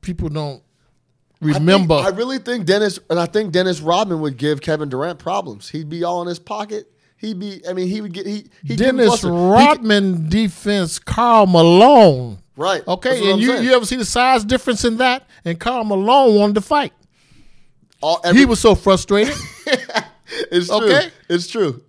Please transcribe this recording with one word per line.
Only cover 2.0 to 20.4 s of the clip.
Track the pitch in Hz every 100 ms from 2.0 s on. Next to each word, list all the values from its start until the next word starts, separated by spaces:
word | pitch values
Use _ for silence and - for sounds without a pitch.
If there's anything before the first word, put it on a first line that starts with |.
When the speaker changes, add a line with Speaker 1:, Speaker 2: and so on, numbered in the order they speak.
| 135
Speaker 2:
really | 190 240 262
think | - 240 175
Dennis, | 196 214 - _
and | 165
I | 170
think | 208 214
Dennis | 170 185 165
Rodman | 156 175 214 165
would | 151 127
give | 147 147
Kevin | 151 151 151
Durant | 127 156 156
problems. | - 196 180 104 -
He'd | 156 156
be | 170
all | 175 175
in | 175
his | 170
pocket. | _ 214 208 214 208 _ _ _
He'd | 214 196
be, | 208 190 170
I |
mean, | 185 180
he | 214
would | 208
get, | 170 190
he, | 208 - _
he'd | 143 139
give | 240
him | 254
Speaker 1:
Dennis | 226 226
Speaker 2:
fluster. | 180
He |
could | 175 180
Speaker 1:
Rodman | 214 285 302 220 208 196 180 156
defense, | 190 220 - 202 202 170 -
Karl | - - 240 226 196
Malone. | 175 170 175 233 285 202 131 123 95 _ -
Speaker 2:
Right. | 165 180 -
Speaker 1:
Okay, | 180 254
Speaker 2:
That's | 254
what | 202
Speaker 1:
and |
Speaker 2:
I'm | 196
Speaker 1:
you, | 233
Speaker 2:
saying. | 254
Speaker 1:
you | 233
ever | 254
see | 220
the | 254
size | 214 240 247 254
difference | 208 254 - 226
in | 247 226
that? | 254 254 _ _
And | 170 170
Karl | 233 254
Malone | 220 196 202 269 262
wanted | 208 208
to | 208
fight. | 196 294 269 _ _ _ _ _ - - _ _ _ _
Speaker 2:
All, | 151 170
every | 175 202
Speaker 1:
He | 277
was | 226
so | 220
frustrated. | 190 - 190 - 202 220 294 - -
Speaker 2:
<laughs> | - 269 - 220 214 _ _
It's | 466